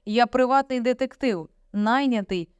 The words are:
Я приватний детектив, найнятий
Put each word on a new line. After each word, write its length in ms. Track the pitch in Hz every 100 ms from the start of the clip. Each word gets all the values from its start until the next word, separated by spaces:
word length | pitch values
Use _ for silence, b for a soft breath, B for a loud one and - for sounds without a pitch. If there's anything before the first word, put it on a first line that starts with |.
Я 220 | - 220 240
приватний 540 | 254 254 269 269 254
детектив, 680 | 240 247 262 - 262 185 160 _ _
найнятий 760 | 202 214 254 277 226 196 190 165 _